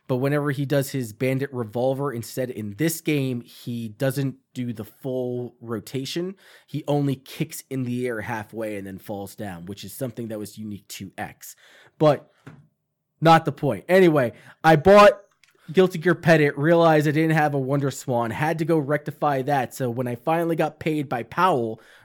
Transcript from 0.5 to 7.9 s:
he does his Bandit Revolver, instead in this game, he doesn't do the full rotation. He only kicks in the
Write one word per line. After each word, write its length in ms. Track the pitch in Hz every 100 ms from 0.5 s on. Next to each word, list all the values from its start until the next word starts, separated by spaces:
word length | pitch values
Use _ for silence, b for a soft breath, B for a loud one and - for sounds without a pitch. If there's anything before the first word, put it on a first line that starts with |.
he 160 | 139 135
does 240 | 143 135
his 220 | 139 117
Bandit 400 | 104 131 131 135
Revolver, 580 | 123 110 117 131 135 143
instead 380 | 117 113 - 127
in 240 | 117 107 101
this 220 | 160 160
game, 420 | - 147 131 123
he 480 | 117 - - 120 113
doesn't 460 | 107 135 139 135 - _
do 180 | 123 120
the 120 | 113
full 680 | 107 _ 135 127 123 123 120 -
rotation. 760 | 117 113 - 135 135 170 185 196 b b b
He 160 | 147 -
only 260 | 147 139
kicks 480 | 135 - - 156 - -
in 140 | 135
the 240 | 123